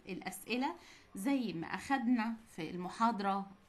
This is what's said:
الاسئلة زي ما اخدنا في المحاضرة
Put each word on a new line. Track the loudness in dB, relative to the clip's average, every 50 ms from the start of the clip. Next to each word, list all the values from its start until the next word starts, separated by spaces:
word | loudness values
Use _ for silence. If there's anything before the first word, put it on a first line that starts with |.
| -12
الاسئلة | -10 -10 -8 -8 -8 -10 -8 -6 -2 -2 0 0 -2 -4 -6 -12 -20 -20 -20 -20 -14 -8
زي | -2 0 2 2 2 2 0 -2
ما | -4 -4
اخدنا | -4 -6 -4 -2 0 0 2 4 4 4 4 4 0 -4 -6 -10 -12
في | -8 -8 -6 -4
المحاضرة | -4 -6 -6 -4 0 4 4 4 4 4 2 2 2 0 -2 -6 -12 -20 -12